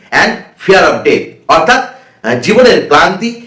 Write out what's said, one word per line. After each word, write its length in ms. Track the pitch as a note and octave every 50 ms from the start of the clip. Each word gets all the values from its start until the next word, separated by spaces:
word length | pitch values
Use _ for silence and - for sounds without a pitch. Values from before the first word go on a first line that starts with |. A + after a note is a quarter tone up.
| _ _ B2+
and 140 | C#3+ F#3 A3 A3+ A3 - - _ - -
fear 160 | - F#3+ F#3 E3
of 240 | D3+ - - -
death, 140 | D3 B2 - - - - - _
অর্থাৎ, 360 | - D#3 F3 A3 A#3 B3+ - - - - - - _ _ _ -
আহ, 140 | A2 B2 A#2+
জীবনের 460 | A#2 F3+ A3 E3+ E3+ - - - -
ক্লান্তি 540 | - D3 D3+ E3+ F3+ G3 F#3+ A3+ A#3 - - -